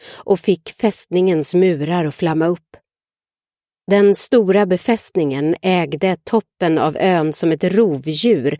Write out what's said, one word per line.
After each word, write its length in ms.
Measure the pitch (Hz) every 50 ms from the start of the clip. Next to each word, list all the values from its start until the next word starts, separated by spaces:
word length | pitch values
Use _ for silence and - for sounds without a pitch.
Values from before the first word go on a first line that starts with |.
| -
och 360 | - - - - - 196 175
fick 300 | - - 180 165 - -
fästningens 880 | - - - 208 - - - - 175 180 185 185 175 156 139 - -
murar 500 | 180 190 185 170 139 147 160 175 175 160
att 100 | 147 -
flamma 320 | - 175 165 160 160 165
upp. 300 | 170 180 - _ _ - - _ _ _ _ _ _ _ _ _ _ _ _ _ _ _ _ _ _ _ _ _
Den 280 | - 196 202 202 202 196
stora 500 | - - - 269 240 202 185 196 208 208
befästningen 920 | 180 180 180 - - 226 220 - - - 180 156 139 135 139 147 160 170 -
ägde 560 | - 185 185 180 165 147 156 147 196 190 180 - -
toppen 540 | - 233 220 - _ _ - 185 170 160
av 200 | 151 123 156 - -
ön 340 | 180 190 180 165 156 156 147
som 180 | - 175 165
ett 120 | 160 151 185
rovdjur 960 | 180 185 220 233 185 147 131 135 156 151 151 - 240 208 143 120 143 151